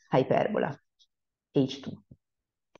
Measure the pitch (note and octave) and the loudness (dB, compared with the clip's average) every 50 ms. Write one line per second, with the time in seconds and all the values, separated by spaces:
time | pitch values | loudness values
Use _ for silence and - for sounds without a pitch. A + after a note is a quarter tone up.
0 | _ _ - C3 C3+ - - C3+ - - G#3+ B2 B2 C#3+ C3+ - _ _ _ _ | _ _ 2 2 2 2 0 0 0 0 0 -2 -2 -2 -4 -10 _ _ _ _
1 | - _ _ _ _ _ _ _ _ _ _ C#3+ C3 C3 - - - A2+ - - | -20 _ _ _ _ _ _ _ _ _ _ 0 0 0 -2 -8 -12 -12 -14 -14
2 | _ _ - _ _ _ _ _ _ _ _ _ _ _ _ | _ _ -20 _ _ _ _ _ _ _ _ _ _ _ _